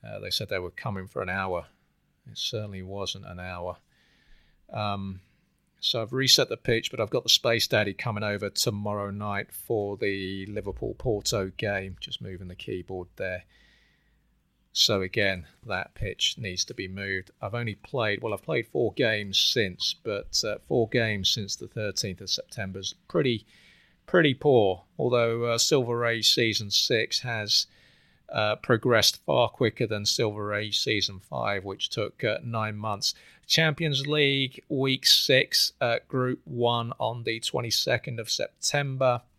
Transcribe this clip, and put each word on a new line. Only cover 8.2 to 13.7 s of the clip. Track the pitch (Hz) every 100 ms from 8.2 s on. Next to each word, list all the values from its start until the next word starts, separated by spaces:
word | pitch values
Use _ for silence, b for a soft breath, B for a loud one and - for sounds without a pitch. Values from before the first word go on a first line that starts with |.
over | 104 104 101
tomorrow | - - 104 104 104 101
night | 101 104 101 -
for | - - 113 101 101
the | 104 98 95 98 95
Liverpool-Porto | 104 98 - 117 104 127 107 - 110 95 -
game. | 107 101 95 90
Just | - -
moving | 95 92 92
the | 87
keyboard | - 101 90 95 90 -
there. | 95 92 - b b